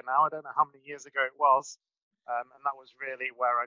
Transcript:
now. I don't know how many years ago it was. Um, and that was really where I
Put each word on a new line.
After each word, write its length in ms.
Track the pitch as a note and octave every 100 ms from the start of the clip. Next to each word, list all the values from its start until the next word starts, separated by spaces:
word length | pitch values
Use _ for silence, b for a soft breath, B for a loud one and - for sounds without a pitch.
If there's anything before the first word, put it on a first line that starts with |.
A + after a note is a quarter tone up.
| B2+
now. 200 | C3+ D#3
I 40 |
don't 140 | D#3
know 120 | D3 C3
how 100 | D3+
many 180 | C#3+ C3+
years 200 | C#3+ C3+
ago 160 | C#3 C3
it 140 | C3+
was. 380 | D3 C3+ C#3 - _ _ _ _ -
Um, 180 | A#2+ B2+ C3
and 80 |
that 140 | C#3 C3+
was 160 | B2+ C3
really 300 | C3+ B2+ C3 A#2+
where 240 | B2
I 60 | A#2+